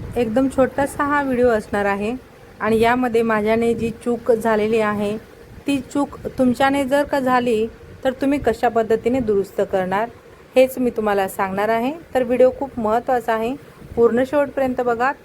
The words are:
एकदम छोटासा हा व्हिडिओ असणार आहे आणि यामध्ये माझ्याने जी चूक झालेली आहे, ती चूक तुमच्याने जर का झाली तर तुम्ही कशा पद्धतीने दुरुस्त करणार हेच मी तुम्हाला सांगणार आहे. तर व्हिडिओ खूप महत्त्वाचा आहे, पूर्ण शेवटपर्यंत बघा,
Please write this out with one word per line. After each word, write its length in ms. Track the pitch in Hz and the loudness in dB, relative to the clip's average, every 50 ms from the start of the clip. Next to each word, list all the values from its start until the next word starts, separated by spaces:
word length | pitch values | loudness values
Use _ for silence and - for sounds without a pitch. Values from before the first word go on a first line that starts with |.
| - - - | -10 -8 -4
एकदम 300 | 240 247 220 214 262 269 262 | -4 -2 0 0 0 0 0
छोटासा 540 | 262 269 254 254 - 269 285 277 - - 294 | 2 2 0 0 0 -2 -4 -4 -2 -4 -2
हा 180 | 285 294 285 285 | 0 0 0 0
व्हिडिओ 260 | 269 254 240 247 247 | 0 0 2 2 2
असणार 360 | 226 214 214 - 220 202 202 | 2 2 -2 -2 -4 -2 0
आहे 280 | 202 196 202 208 220 254 262 - - - - - - - - | 0 -2 -2 -4 -6 -6 -8 -12 -18 -20 -20 -20 -20 -12 -6
आणि 200 | 190 220 226 220 | -2 0 2 4
यामध्ये 420 | 226 226 247 254 254 247 220 233 | 4 4 2 2 0 0 0 0
माझ्याने 520 | 226 226 220 214 208 214 226 233 233 233 233 | 0 2 0 0 2 2 0 2 2 0 0
जी 160 | 214 220 233 214 - - | 0 -2 -6 -6 -4 -4
चूक 280 | 240 240 233 - - | -4 -4 -2 2 0
झालेली 480 | 226 220 220 226 220 214 208 220 226 220 | 0 2 2 0 0 2 0 0 0 0
आहे, 380 | 214 208 208 202 208 202 214 220 - - - - - - - - - | 0 0 -2 -2 -2 -4 -4 -6 -10 -16 -20 -20 -20 -20 -20 -10 -4
ती 100 | 277 285 269 - - - | -4 -2 -2 -4 -4 -4
चूक 240 | 285 285 277 - - - - - | -4 -4 -4 -6 -12 -12 -10 -2
तुमच्याने 460 | - 262 254 240 - 269 269 277 285 277 | 0 2 2 2 2 2 2 2 0 0
जर 180 | 247 285 285 285 | 0 0 0 0
का 160 | 285 294 285 | 0 -2 -2
झाली 480 | 254 254 254 247 240 247 226 214 226 226 - - - - - - - | 0 2 0 2 2 2 0 0 0 -4 -6 -16 -20 -20 -14 -4 -4
तर 100 | 262 254 262 | -4 -2 0
तुम्ही 180 | 277 269 294 269 | 0 0 0 2
कशा 300 | - 233 220 - 247 233 | 0 0 0 2 0 0
पद्धतीने 500 | 220 233 220 208 226 220 - 233 254 269 | 0 0 0 2 0 0 0 0 0 0
दुरुस्त 420 | 233 214 208 196 190 - - - 196 196 | 0 0 0 0 0 -2 -2 -4 -2 0
करणार 380 | - 190 185 180 190 202 226 233 - - - - - - - - - | 0 -2 -2 0 -2 -2 -4 -4 -8 -18 -20 -20 -20 -20 -14 0 4
हेच 220 | 254 262 254 254 | 4 4 4 2
मी 120 | 254 254 240 | -2 -2 -2
तुम्हाला 380 | 240 226 214 208 202 196 190 | -2 -2 0 0 0 0 0
सांगणार 420 | 190 - - 196 190 190 196 208 214 | -2 -2 -4 -4 -2 -2 -2 0 0
आहे. 240 | 226 226 240 269 320 339 - - - | 0 0 0 -2 -4 -6 -12 -4 -2
तर 100 | 254 254 | -2 0
व्हिडिओ 260 | 226 254 247 254 254 247 - | 0 4 4 4 4 4 0
खूप 200 | 285 262 - 247 | -8 -8 -6 -4
महत्त्वाचा 540 | 214 214 220 240 240 - 254 240 240 233 226 | -2 0 0 0 0 0 -2 -2 0 -2 -2
आहे, 200 | 220 226 240 277 - - - - - - - - | -2 -2 -4 -6 -8 -12 -20 -20 -20 -18 -8 0
पूर्ण 280 | 233 233 226 220 240 262 | 4 4 4 4 2 0
शेवटपर्यंत 540 | 262 302 294 285 277 - 285 262 254 247 254 | 2 2 0 0 0 0 -2 -2 -2 0 -2
बघा, 300 | 247 240 233 226 247 277 294 - | 0 -2 0 0 0 -2 -2 -4